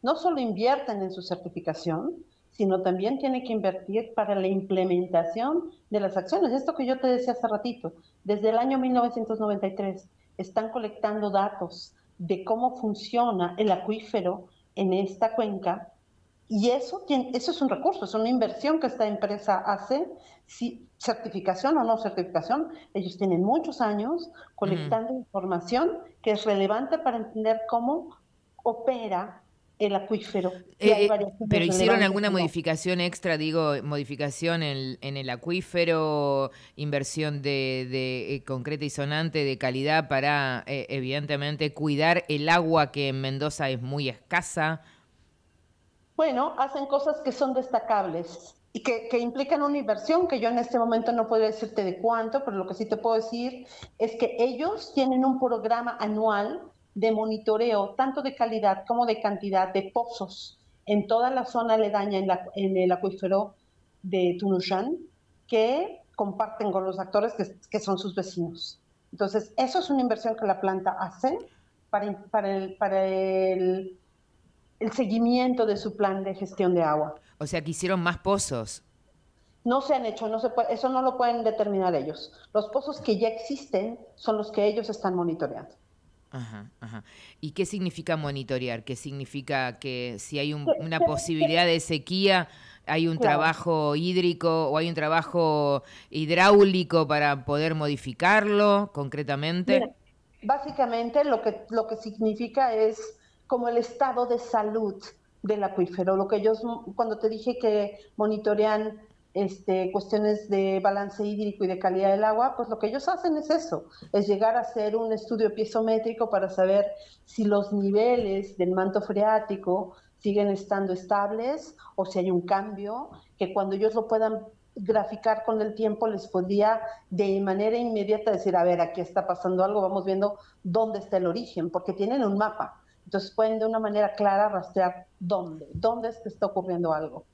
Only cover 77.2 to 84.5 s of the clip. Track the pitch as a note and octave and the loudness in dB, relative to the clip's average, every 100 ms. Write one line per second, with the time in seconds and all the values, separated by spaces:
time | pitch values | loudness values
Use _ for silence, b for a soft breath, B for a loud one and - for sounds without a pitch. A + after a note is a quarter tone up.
77.2 | b b D3+ E3+ D3+ D#3+ F3+ F#3 F3 E3+ | b b -6 -4 -4 -4 0 2 0 0
78.2 | F#3+ G3 - B2+ A2 - _ _ _ _ | 0 0 0 -4 -6 -12 _ _ _ _
79.2 | _ _ _ _ A#3+ C4 C#4 C#4 A#3 G#3+ | _ _ _ _ 0 0 2 0 0 -4
80.2 | A3 A3 A#3 A#3+ A3+ A#3 C4 C4 C4 B3+ | -4 -2 -2 0 -2 0 0 2 0 2
81.2 | A#3+ A#3+ A3+ A3 G#3 G3 F#3 E3 C#3 - | 0 2 0 0 0 2 2 0 -2 -8
82.2 | - B B G#3+ G#3 C4+ C#4 D4 - G3+ | -14 B B -2 0 -4 -4 -6 0 2
83.2 | A3 A3 - C#4 - F#3+ G#3+ A#3 - _ | 2 -2 -6 -8 -2 -2 -2 -8 -16 _
84.2 | - G#3+ G#3 | -2 -2 -2